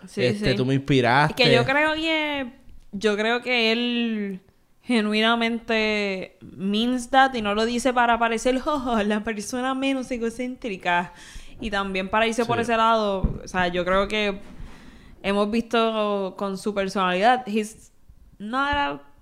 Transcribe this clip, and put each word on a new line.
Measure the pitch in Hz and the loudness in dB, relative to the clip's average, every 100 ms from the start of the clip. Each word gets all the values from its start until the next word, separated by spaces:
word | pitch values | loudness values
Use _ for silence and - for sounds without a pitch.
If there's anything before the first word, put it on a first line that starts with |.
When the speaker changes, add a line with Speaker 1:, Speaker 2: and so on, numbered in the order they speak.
| 185 | -12
Speaker 1:
Sí, | - | -2
Speaker 2:
este, | 123 104 208 | 0 2 0
Speaker 1:
sí. | 127 | 2
Speaker 2:
tú | |
me | 131 | 2
inspiraste". | 135 135 139 117 127 151 - | 2 4 4 6 6 4 4
Speaker 1:
Es | 240 | 4
que | |
yo | - 233 | 6 4
creo | 277 311 | 2 2
que, | 311 320 320 302 285 254 - - - - | 0 0 0 -2 -4 -6 -12 -20 -20 -14
yo | 202 214 208 | -2 0 0
creo | 214 240 | 0 0
que | 240 247 220 | 0 2 2
él | 226 240 240 233 220 202 185 - _ _ _ | 2 0 0 -2 -2 -4 -6 -12 _ _ _
genuinamente | - 247 214 214 220 233 226 233 - 226 214 214 202 190 - _ | -2 0 2 2 2 2 0 -4 -2 0 0 0 -2 -4 -8 _
means | - - 190 208 240 254 240 | -20 -8 -2 0 0 -2 0
that | 269 262 | 4 4
y | 254 | 2
no | 208 | -2
lo | 208 226 | 0 0
dice | 240 262 | 0 0
para | 247 240 233 | 2 2 2
parecer, | 233 226 254 254 | 2 0 0 0
<laughs> | 254 | 0
"Oh, | 302 254 233 | -2 0 0
la | 208 214 | 0 0
persona | 214 214 196 247 254 | -2 -6 -6 -6 -4
menos | 262 269 269 254 | -2 -2 -2 -4
egocéntrica". | 247 226 226 247 254 247 190 180 175 175 - - - - - | -4 -4 -4 -8 -6 -8 -6 0 0 0 -10 -18 -16 -16 -10
Y | 226 | -6
también | 202 196 196 202 | -4 -4 -4 0
para | 220 226 | 0 2
irse | 233 233 | 0 0
por | 233 | 0
Speaker 2:
Sí. | |
Speaker 1:
ese | 233 226 | 0 2
lado, | 226 226 208 196 - - | 4 2 2 0 -2 -4
o | 120 | -6
sea, | 180 180 | -2 0
yo | 175 | 0
creo | 175 190 202 | 0 2 2
que | 214 208 202 - - - - - - - - | 0 -2 -4 -10 -16 -16 -16 -20 -20 -20 -8
hemos | - 202 208 | -2 0 2
visto | 233 226 233 226 220 208 202 190 - | 0 0 2 2 0 -2 -2 -4 -6
con | 202 190 | -6 -4
su | 214 | -4
personalidad, | 202 196 202 185 180 208 254 220 | -2 -2 0 0 4 4 2 0
he's | 220 214 - - _ - - - - | -4 -4 -8 -20 _ -20 -20 -20 -14
not | 208 254 277 | -8 -2 0
a, | 285 285 285 - - | 0 -2 -4 -12 -20